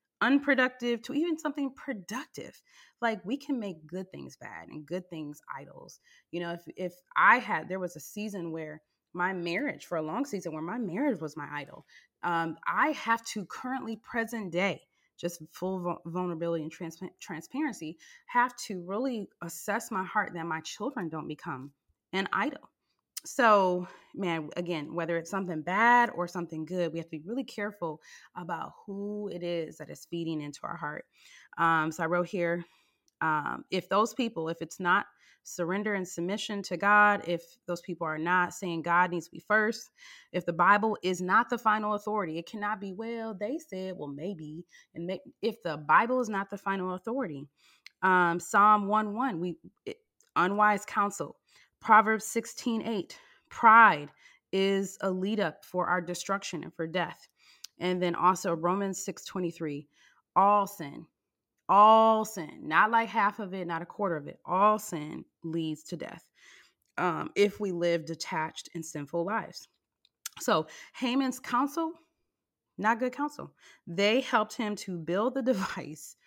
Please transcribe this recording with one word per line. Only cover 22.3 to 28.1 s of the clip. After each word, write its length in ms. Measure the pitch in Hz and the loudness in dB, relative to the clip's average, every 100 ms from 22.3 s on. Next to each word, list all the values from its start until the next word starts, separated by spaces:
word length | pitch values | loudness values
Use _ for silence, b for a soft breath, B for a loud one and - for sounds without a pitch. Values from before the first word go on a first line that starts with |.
idol. 340 | - 233 - - _ _ _ _ - | 0 -2 -6 -14 _ _ _ _ -16
So, 640 | - - 240 208 185 180 180 B B | -8 4 6 8 6 0 -4 B B
man, 340 | - 190 165 151 - | -6 -2 -2 -4 -6
again, 380 | 175 165 147 | -4 -4 -4
whether 240 | 165 165 165 | -4 -2 -2
it's 120 | 165 | -2
something 300 | 196 185 160 | -4 -2 -4
bad 500 | 156 190 233 240 233 | -2 4 6 8 6
or 120 | - 175 | 0 -4
something 380 | 180 165 160 | -4 -6 -6
good, 280 | 156 180 170 | -4 -2 -2
we 60 | 160 | -4
have 80 | 160 | -8
to 120 | 156 | -10
be 40 | |
really 200 | 160 240 | -8 -6
careful 560 | 254 - 208 202 165 156 B | -6 -6 -6 -6 -8 -8 B